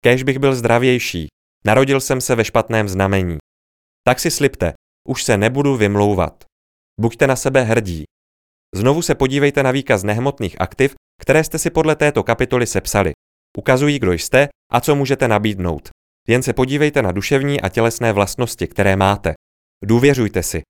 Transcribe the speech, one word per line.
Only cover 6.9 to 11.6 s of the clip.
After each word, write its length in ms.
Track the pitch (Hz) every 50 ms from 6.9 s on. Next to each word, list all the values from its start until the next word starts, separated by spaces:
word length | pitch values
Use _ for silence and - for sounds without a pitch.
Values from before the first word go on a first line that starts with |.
| _ -
Buďte 260 | 110 113 - - 147
na 100 | 135 131
sebe 260 | - - 135 135 131
hrdí. 420 | 123 110 113 117 107 92 85 80 76 _ _ _ _ _ _ _ _ _ _ _ _ _ -
Znovu 280 | 92 107 127 147 170
se 120 | - - 156
podívejte 480 | - 135 131 135 143 143 143 139 147
na 80 | 135 131
výkaz 320 | 127 139 131 - 123 98
nehmotných 580 | 98 104 104 113 123 139 139 - 113 90 - -
aktiv, 340 | 92 - - - 131 139 - - _ _ _ _
které 220 | - - 135 156 156
jste 140 | - -
si 120 | 160